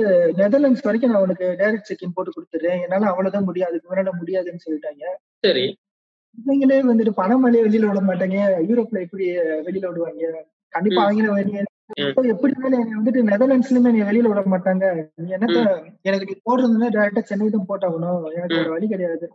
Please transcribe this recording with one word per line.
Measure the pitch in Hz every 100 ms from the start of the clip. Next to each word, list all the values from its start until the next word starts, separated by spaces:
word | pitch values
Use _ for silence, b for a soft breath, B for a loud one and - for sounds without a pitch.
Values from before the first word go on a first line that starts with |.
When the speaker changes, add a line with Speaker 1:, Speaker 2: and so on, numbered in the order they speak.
| 208 180 170 180
Speaker 1:
நெதர்லாண்ட்ஸ் | 202 277 277 247
வரைக்கும் | 208 226 247
நான் | 208
உனக்கு | 190 180 180 180
டைரக்ட் | 214 220
செக் | - 175
இன் | 180
போட்டு | 175 -
கொடுத்துடுறேன். | - - 165 170 180
என்னால | 175 190 208
அவ்வளவுதான் | 180 190 202
முடியும். | 185 175 175
அதுக்கு | 165 175 185
மேல | 190
முடியாதுன்னு" | 175 170 190 180 175 165
சொல்லிட்டாங்க. | 151 156 147 170 185 _ _
Speaker 2:
சரி. | 202 135 131 - _ _ _ _ _ 226 254
Speaker 1:
இவங்களே | 277 269 269
வந்துட்டு | 254 226 214
பணமாலே | 190 190 254 247 233
வெளியில | 214 220 208
விட | 196
மாட்டாங்க. | 190 180 185 196 202 180 185
யூரோப்ல | 240 220 190
எப்படி | 175 196 180 175
வெளியில | 160 156 160 190 180
விடுவாங்க? | 170 160 160 165 160 - _ _
கண்டிப்பா | 170 208 180
Speaker 2:
ம். | 202
Speaker 1:
அவங்களே | 214 220
வெளியே | 202 196 202 208 _ - 277
Speaker 2:
ம். | 285
Speaker 1:
இப்ப | -
எப்படி | 247 190 269 -
இருந்தாலும் | 262 247
என்னை | 226 214
வந்துட்டு | 226 247 214
நெதர்லாண்ட்ஸ்லயுமே | 202 262 254 240 247 240
என்னை | 220
வெளியில | 202 226 233
விட | 202
மாட்டாங்க. | 196 185 190 185 190 165 156 -
"நீ | 170
என்னத்த | 190 233 - 208 170
Speaker 2:
ம். | - -
Speaker 1:
எனக்கு | 190 196 196
நீ | 190
போடுறதுன்னா | 226 254 247 220 240
டைரக்டா | 208 208 214
சென்னை | - 202 214
தான் | 214 185
போட்டாகணும். | 196 185 165 175 175 156
எனக்கு | 170 175 165
Speaker 2:
ம். |
Speaker 1:
வேற | 160
வழி | 165 214
கிடையாது" | 190 175 165 170